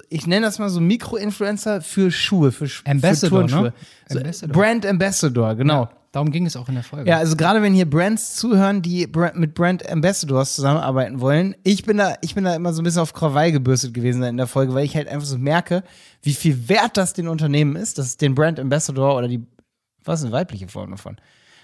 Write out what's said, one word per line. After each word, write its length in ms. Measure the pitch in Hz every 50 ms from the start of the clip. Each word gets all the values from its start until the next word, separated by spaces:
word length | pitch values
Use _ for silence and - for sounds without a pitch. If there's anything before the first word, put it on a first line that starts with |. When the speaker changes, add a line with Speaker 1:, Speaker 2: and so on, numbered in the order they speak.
| - -
Speaker 1:
ich 180 | - 156 -
nenne 200 | 165 175 208 226
das 120 | 220 196 -
mal 100 | 214 202
so 100 | 180 175
Mikro-Influencer 1000 | 165 170 214 240 - - - 220 202 208 196 - 208 202 214 208 - 226 208 196 156
für 280 | - - 202 190 185 165
Schuhe, 400 | - - - 208 185 151 135 120
für 120 | - 151
Sch-, 220 | 139 - - - 139
Speaker 2:
Ambassador, 540 | 143 139 131 175 196 147 - 170 170 - -
Speaker 1:
für 40 | 113
Turnschuhe. 140 | 127 160 202
Speaker 2:
ne? 80 | 120 117 - - - - _ _ -
Speaker 1:
So, 100 | 139 127
Speaker 2:
Ambassador. 340 | 131 151 170 - - 156 139
Speaker 1:
Brand 320 | 165 202 214 233 233 196
Ambassador, 680 | 196 202 170 185 196 190 - - 147 123 123 117 110 110
genau. 260 | 110 123 - - 139 120
Speaker 2:
Ja, 80 | 113 - _ _ _ -
darum 180 | 139 147 156 139
ging 140 | 170 180
es 100 | 170 -
auch 100 | 131 123 123
in 60 | 131
der 60 | 123 120
Folge. 280 | - - 147 139 180
Speaker 1:
Ja, 80 | 165 160
also 180 | 160 165 160
gerade 240 | 151 160 175 208 220
wenn 140 | 208 208 190
hier 100 | 190 180 160
Brands 460 | 135 156 175 202 220 214 - - -
zuhören, 440 | - - 233 233 190 196 196 202 202
die 260 | 170 170 175 180 170
Bra-, 260 | - - 160 170 170 -
mit 180 | 175 165 151 151
Brand 340 | - 170 175 185 175 -
Ambassadors 680 | - - 160 147 180 196 - - 147 135 131 135 135 -
zusammenarbeiten 680 | - 139 139 143 160 151 131 131 131 131 98 123 135
wollen, 340 | 120 135 143 156 180 196 190 - -
ich 220 | 190 208 196 -
bin 140 | - 208 208
da, 160 | 202 185 143 - -
ich 120 | 175 -
bin 100 | 202 196
da 100 | 185 175
immer 160 | 160 170 175 165
so 80 | 160
ein 40 | 165
bisschen 180 | 175 165 175 165
auf 100 | 151 -
Krawall 400 | - 165 156 135 143 156 175 160
gebürstet 400 | 143 127 127 131 123 - 127 117
gewesen 300 | 123 120 123 123 127 127
in 160 | 123 120 123
der 80 | 127
Folge, 260 | 117 - 139 135 127 127
weil 140 | 135 143
ich 100 | 143 -
halt 120 | 160 147 -
einfach 180 | 131 147 147
so 100 | 143 135
merke, 460 | 123 131 143 156 170 180 - 175 180 185 - - - - - _ _ -
wie 100 | 147 143
viel 380 | - - 165 143 123 117 117
Wert 260 | 190 220 202 240 -
das 160 | 208 190 180 -
den 160 | - 170 165
Unternehmen 480 | 165 165 156 147 139 147 151 143 143
ist, 220 | 165 208 - - -
dass 80 | 135
es 100 | 123 -
den 180 | - 151 143 135
Brand 240 | 131 151 165 165 139
Ambassador 560 | 131 135 139 156 156 - 139 131 135 139 139
oder 140 | 127 120 120
die, 140 | 123 120 117 - _ _ _ _ _ _ _ _ _ _ -
was 160 | - 165 160
ist 40 | 147
eine 80 | 120 107
weibliche 360 | 135 185 180 123 98 95 90
Form 220 | - 101 98 98
davon, 280 | 95 101 - 98 101 - _ _ _ _ _ _ _ _